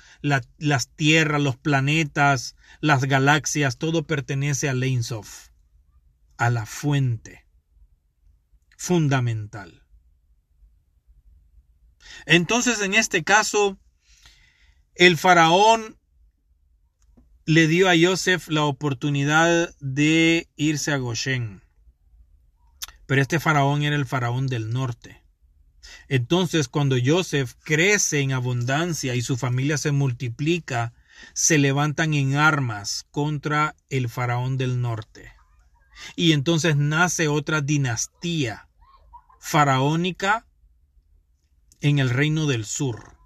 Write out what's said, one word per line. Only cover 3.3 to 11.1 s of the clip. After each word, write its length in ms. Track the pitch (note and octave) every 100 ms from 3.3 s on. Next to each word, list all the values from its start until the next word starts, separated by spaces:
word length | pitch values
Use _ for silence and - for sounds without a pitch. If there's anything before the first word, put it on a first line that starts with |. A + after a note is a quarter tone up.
| D3+ - D3+ C#3+ B2
todo 300 | D#3+ E3 D3
pertenece 640 | D3+ C3 C#3 C#3+ C3+ D3
al 120 | B2+
Ein 200 | C3 B2+
Sof, 460 | A#2 A2 G2 - - _ _ _ _ _ _ _ _ -
a 100 | A#2+
la 160 | A#2+
fuente 840 | G#2+ - D3 C#3+ C3 A2+ - - _ _ _ _ _ _ _ _ _ _ _ _ _ -
fundamental. 1080 | - F3 D3 C3+ A#2+ A2 G#2 G#2+ F2+ - _ _ _ _ _ _ _ _ _ _ _ _ _